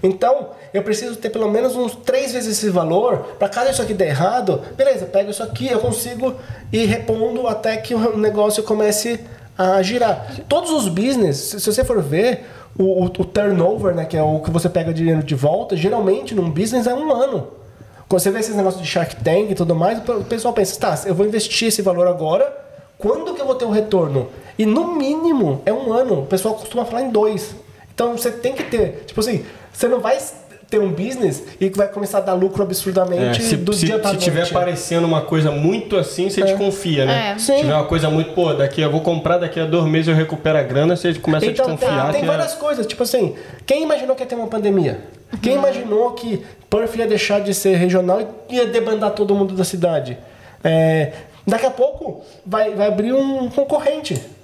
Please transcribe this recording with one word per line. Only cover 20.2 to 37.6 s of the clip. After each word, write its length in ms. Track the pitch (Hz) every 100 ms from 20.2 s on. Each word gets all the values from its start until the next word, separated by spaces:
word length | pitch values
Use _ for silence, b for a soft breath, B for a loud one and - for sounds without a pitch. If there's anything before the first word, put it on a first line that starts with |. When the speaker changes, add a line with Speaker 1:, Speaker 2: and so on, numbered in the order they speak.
Speaker 1:
pessoal 280 | - 226 240
pensa, 260 | 226 196 -
"Tá, 200 | 214 151 196
eu 80 |
vou 120 | 175 208
investir 400 | 220 - - 226
esse 140 | 208
valor 260 | 190 175 180
agora, 440 | 170 160 190 285 - B B B _
quando 380 | 208 294 381 349
que 40 |
eu 40 | 269
vou 80 | 254
ter 100 | 233
o 40 |
retorno?" 560 | 214 214 190 156 135 120 B B -
E 60 | 214
no 280 | 240 339
mínimo 680 | 330 277 311 330 285 170 135 -
é 80 |
um 180 | 233 254
ano. 260 | 226 254 170
O 20 | 135
pessoal 260 | 190 220
costuma 320 | 214 - 240 226
falar 160 | 233
em 80 | 262
dois. 460 | 214 214 202 - - B B B -
Então 200 | 240 233
você 120 | 240
tem 240 | 226 247
que 100 | 269
ter, 400 | - 233 170 - -
tipo 120 | -
assim, 240 | 220 196 B B B
você 140 | - 233
não 120 | 240
vai 180 | 214 269 - - - - -
ter 100 | 214
um 120 | 196
business 520 | 160 220 254 196 139 - B
e 80 | 190
que 80 | 196
vai 100 | 202
começar 320 | 202 196 202
a 20 |
dar 120 | 190
lucro 280 | 185 190 196
absurdamente 800 | 190 185 196 185 180 175 - 226
Speaker 2:
É, 20 |
se, 140 | 226 220
Speaker 1:
do 160 | 175
Speaker 2:
se, 140 | 202 165
Speaker 1:
dia 100 | 220
pra 140 | 208
Speaker 2:
se 60 | 185
tiver 240 | 180 156
Speaker 1:
noite. 120 | 175
Speaker 2:
parecendo 540 | 180 180 - - 170 170
uma 140 | 156
coisa 280 | 156 160 151
muito 480 | 147 160 220 - 196
assim, 320 | - - 190
você 120 | 196
Speaker 1:
É. 40 | 196
Speaker 2:
desconfia, 600 | 196 196 190 175 147 131
né? 260 | - 208 208
Speaker 3:
É. 40 |
Speaker 1:
Sim. 140 | 247
Speaker 2:
Se 40 | 277